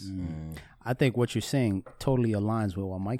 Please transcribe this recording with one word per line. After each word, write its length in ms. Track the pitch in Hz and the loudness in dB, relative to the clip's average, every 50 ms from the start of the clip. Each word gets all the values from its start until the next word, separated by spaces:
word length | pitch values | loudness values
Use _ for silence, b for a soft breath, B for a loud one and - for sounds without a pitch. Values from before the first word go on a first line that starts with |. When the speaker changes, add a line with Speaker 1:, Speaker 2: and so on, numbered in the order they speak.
| 98 95 | -10 -8
Speaker 1:
Mm. 180 | 95 92 87 80 80 78 78 78 80 | -6 -4 -4 -4 -6 -6 -8 -8 -10
Speaker 2:
Mm. 40 | 78 B B B B | -12 B B B B
Speaker 1:
I 120 | - 113 127 | -4 -4 0
think 240 | - 151 131 - 120 | 4 4 4 4 4
what 180 | 120 - - | 2 2 0
you're 60 | 113 | -2
saying 420 | - - - 139 123 107 98 95 - - - - | -2 0 0 2 2 2 2 0 -2 -6 -12 -4
totally 320 | - 139 135 127 120 113 | 0 2 2 4 4 2
aligns 460 | 107 101 101 107 113 113 107 101 87 98 | 2 2 2 0 0 0 0 0 -2 -2
with 80 | 95 | -4
what 140 | 95 92 92 | -4 -4 -4
Mike 180 | 98 101 123 127 | -4 -4 -4 -4